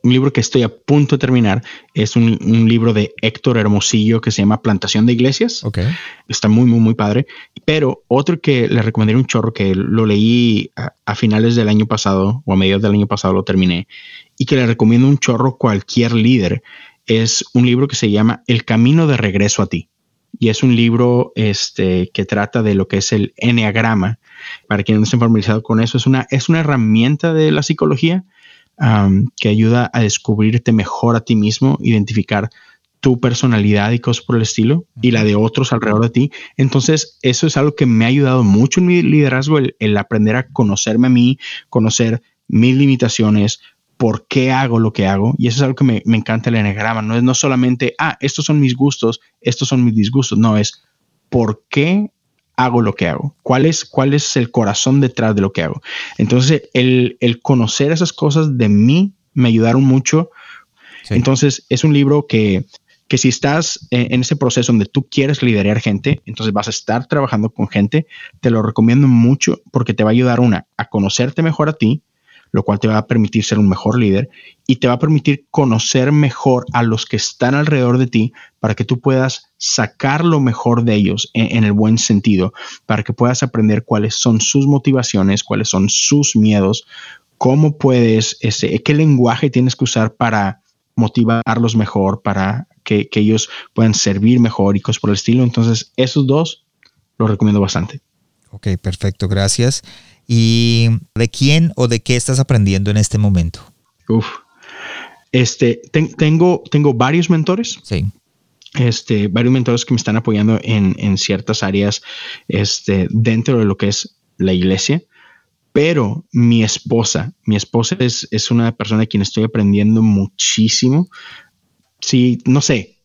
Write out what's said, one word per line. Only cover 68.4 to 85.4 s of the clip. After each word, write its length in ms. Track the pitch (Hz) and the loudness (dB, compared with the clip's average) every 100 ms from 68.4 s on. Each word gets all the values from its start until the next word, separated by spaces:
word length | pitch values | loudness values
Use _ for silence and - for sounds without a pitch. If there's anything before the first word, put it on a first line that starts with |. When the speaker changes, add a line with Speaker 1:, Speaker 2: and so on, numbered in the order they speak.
Speaker 1:
te 80 | 127 | -2
lo 100 | 113 | 0
recomiendo 480 | 110 110 113 123 139 | -2 0 2 4 4
mucho 540 | 120 120 139 - - _ | 4 4 2 -2 -4 _
porque 220 | 123 117 | -4 -2
te 100 | 104 | 0
va 60 | 110 | 0
a 20 | |
ayudar, 280 | 117 127 120 | 2 2 2
una, 260 | 123 87 - - | 2 0 -6 -12
a 80 | |
conocerte 580 | - 110 98 - 127 160 | -6 -2 -2 -2 -4 -2
mejor 280 | 165 156 151 | -2 -2 -4
a 20 | |
ti, 300 | 156 110 147 _ _ _ _ _ | 0 -2 -2 _ _ _ _ _
lo 100 | 95 | -4
cual 160 | - 101 | -2 -2
te 100 | 110 | 0
va 80 | 107 | -2
a 100 | 110 | 0
permitir 380 | 117 104 113 | -2 0 -2
ser 140 | - 107 | -2 0
un 100 | 104 | 2
mejor 300 | 92 101 120 | 0 -2 0
líder 320 | 107 98 135 - - _ - | 0 0 -4 -12 -20 _ -2
y 100 | 127 | 0
te 100 | 123 | 0
va 80 | |
a 40 | 123 | 0
permitir 480 | 151 151 147 143 _ | 0 0 0 -2 _
conocer 600 | - 135 113 - 131 127 | -2 0 0 0 0 2
mejor 520 | 151 143 - 139 123 - | 2 0 0 0 0 -2
a 120 | 120 | -2
los 200 | 117 110 | 0 -2
que 120 | - 117 | -4 -6
están 380 | - - 123 | -6 -2 -2
alrededor 440 | 139 151 147 123 123 | 0 0 0 2 0
de 80 | 123 | 0
ti 260 | 117 113 - - _ | 0 -2 -6 -20 _
para 140 | 107 | -4
que 100 | 104 | -4
tú 160 | - 123 | -4 -2
puedas 480 | 135 131 131 - _ _ | 0 0 -2 -6 _ _
sacar 640 | - - 107 _ 135 147 | -6 -4 -4 _ -2 0
lo 160 | 170 156 | 2 2
mejor 440 | 131 117 120 120 | 0 0 0 0
de 100 | 117 | 2
ellos 340 | 107 95 95 - | 2 0 -2 -6
en, 240 | 113 113 117 | -4 -2 0
en 60 | |
el 80 | 107 | 0
buen 260 | 101 107 113 | 2 2 0
sentido, 560 | - 104 110 98 92 - - - - | 2 0 2 0 0 -6 -20 -20 -6
para 160 | 107 | -4
que 100 | 104 | -4
puedas 300 | 117 123 127 | -2 -2 0
aprender 420 | 131 117 107 107 | -4 0 0 0
cuáles 300 | - 107 110 | -2 -2 -2
son 260 | - 123 110 | -2 0 0
sus 260 | - 143 139 | 0 0 2
motivaciones, 760 | 139 143 135 120 104 95 101 | 0 0 0 0 0 0 0